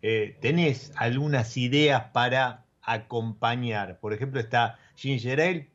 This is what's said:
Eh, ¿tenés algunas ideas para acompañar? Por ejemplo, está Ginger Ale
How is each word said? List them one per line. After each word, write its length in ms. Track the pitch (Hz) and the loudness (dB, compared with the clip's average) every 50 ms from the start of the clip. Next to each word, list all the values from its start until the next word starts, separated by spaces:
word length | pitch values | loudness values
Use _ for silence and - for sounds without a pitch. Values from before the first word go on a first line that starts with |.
Eh, 360 | - 110 113 110 107 104 - _ | 0 0 0 0 0 -2 -6 _
¿tenés 500 | - 117 151 175 170 156 123 - - - - - | -2 0 2 4 4 2 2 -2 -6 -12 -6 -2
algunas 580 | 120 117 123 135 143 151 143 131 113 113 - 131 | -2 0 0 0 0 0 0 0 0 -2 -2 -2
ideas 480 | 123 123 131 147 151 147 139 123 117 117 | -2 2 4 6 6 6 4 4 0 0
para 540 | _ 120 120 127 127 131 131 123 120 - - _ _ _ | _ 0 2 2 2 2 2 0 -2 -6 -18 _ _ _
acompañar? 1160 | _ - 117 113 113 _ 123 120 113 113 107 - - 117 120 127 123 120 110 104 101 95 90 - | _ -4 -4 -4 -4 _ -6 -4 -4 -4 -6 -2 -2 -2 0 0 -2 -2 -2 -4 -4 -6 -10 -10
Por 140 | - 107 107 | -6 -6 -4
ejemplo, 260 | 104 131 135 131 131 | -4 -6 -6 -4 -6
está 380 | 113 113 127 120 120 117 117 - - _ _ | -4 0 2 2 2 2 -2 -8 -20 _ _
Ginger 440 | - - 135 139 123 110 123 131 139 | -10 -6 -4 -4 -2 -2 -2 0 2
Ale 300 | 156 180 185 170 139 _ _ | 2 0 0 -4 -8 _ _